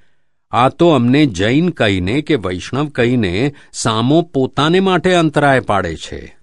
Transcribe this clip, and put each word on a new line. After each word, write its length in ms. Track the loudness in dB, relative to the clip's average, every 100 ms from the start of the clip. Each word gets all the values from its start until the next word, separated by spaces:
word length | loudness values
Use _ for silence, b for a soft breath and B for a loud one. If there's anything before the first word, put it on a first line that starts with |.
| _ _ _ _ _
આ 180 | 0 0
તો 200 | 2 2
અમને 380 | 4 4 2 2
જૈન 420 | 0 0 0 0
કહીને 540 | 0 0 0 -2 -4
કે 120 | -2
વૈષ્ણવ 540 | -2 -2 -8 -6 -6 -4
કહીને 640 | -2 0 0 -2 -2 -4 -6 B
સામો 500 | -6 -4 0 2 0
પોતાને 580 | 0 -2 -2 0 0 2
માટે 340 | 2 0 2
અંતરાય 460 | 2 2 2 2 2
પાડે 360 | 0 -2 -2 -6
છે. 400 | -12 -14 -16 -20